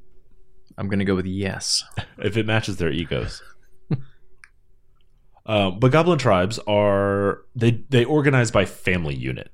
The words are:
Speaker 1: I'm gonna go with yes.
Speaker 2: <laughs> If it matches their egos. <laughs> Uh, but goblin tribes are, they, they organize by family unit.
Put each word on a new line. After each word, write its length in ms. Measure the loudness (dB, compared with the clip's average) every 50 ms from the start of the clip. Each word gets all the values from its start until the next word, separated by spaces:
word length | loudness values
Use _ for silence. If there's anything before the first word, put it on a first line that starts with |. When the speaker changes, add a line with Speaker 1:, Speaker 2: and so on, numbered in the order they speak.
| -18 -20 -20 -20 -20 -20 -20 -20 -20 -20 -20 -20 -20 -18 -12 -10
Speaker 1:
I'm 100 | -6 -4
gonna 160 | -2 -2 0
go 100 | 0 0
with 120 | 0 -2
yes. 580 | -4 -4 -4 -4 -6 -6 -6 -6 -4 -4 -4 -4 -6 -10 -12
Speaker 2:
<laughs> 180 | -12 -12 -10 -6
If 200 | -6 -4 -2 -2
it 80 | -2
matches 320 | 0 0 -2 -2 -2 -4 -2
their 120 | -2 -2
egos. 520 | -2 -2 -4 -4 -4 -4 -6 -6 -8 -12 -16 -20 -20 -20 -20 -20 -20 -14 -8 -6
<laughs> 80 | -6 -6 -6 -10 -16 -20 -20 -20 -20 -20 -20 -20 _ _ _ -20 -20 -20 _ _ _ _ -20 _ _ _ _ -20 -20 _ _
Uh, 240 | -2 0 2 2 0
but 200 | 0 2 2 4
goblin 280 | 4 4 4 4 2 2
tribes 400 | 4 4 4 4 4 2 -2 -4 -2
are, 760 | 0 2 4 4 4 4 2 2 2 2 2 2 0 0 -2 -6 -12 -4
they, 260 | 0 2 2 2 2 0 2
they 160 | 2 2 4
organize 460 | 4 2 2 2 4 4 2 2 4
by 160 | 4 2 2
family 480 | 2 -2 -6 -2 -2 -2 -2 -2 -4 -6
unit. 360 | -6 -6 -6 -6 -8 -10 -16